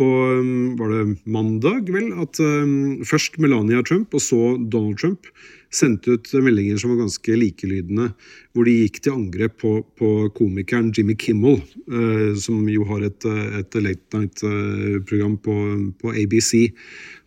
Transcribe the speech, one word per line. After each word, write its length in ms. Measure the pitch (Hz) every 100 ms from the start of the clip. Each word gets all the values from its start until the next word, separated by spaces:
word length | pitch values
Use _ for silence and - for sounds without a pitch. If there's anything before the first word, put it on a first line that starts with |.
på, 80 | 131
mm, 720 | 127 131 127 127 127 123 120
var 160 | 110 110
det 80 | 104 101 -
mandag, 640 | 110 110 110 139 247 185
vel, 160 | 185 226 175
at, 160 | 160 -
eh, 640 | 156 147 143 139 139 135 -
først 240 | 156 - -
Melania 480 | 151 120 104 123
Trump 320 | 127 180 220 143
og 80 |
så 320 | - 120 120 127
Donald 400 | 113 113 107 101
Trump 240 | 170 196 - - - - _
sendte 460 | - 143 107 - 120
ut 140 | -
meldinger 460 | 139 131 107 101 104
som 140 | 120
var 80 | 120
ganske 320 | 110 - - 110
likelydende, 720 | 113 87 95 95 87 101 120 101 - - _ 123
hvor 80 |
de 80 | 120
gikk 300 | 117 107 -
til 80 | 143 135
angrep 400 | 98 90 110 -
på, 120 | 113 110 - _
på 120 | 110 107 104
komikeren 560 | - 107 95 92 120 113 110
Jimmy 160 | 104
Kimmel, 460 | 107 - 107 123 131 - - -
eh, 380 | 120 113 110 107 101
som 220 | 110 113 104
jo 140 | 107 98
har 160 | 104
et, 220 | 104 - 113
eh, 300 | 107 101 101
et 180 | 98 113
late 400 | 101 90 _ 107
night, 240 | 101 - 107
eh, 480 | 101 101 101 101 101
program 320 | 98 104 104 104
på, 200 | - 104 104 101 98 92
på 140 | 117
A 100 | 110
B 160 | 104 110
C. 300 | 110 117 113 - - - - -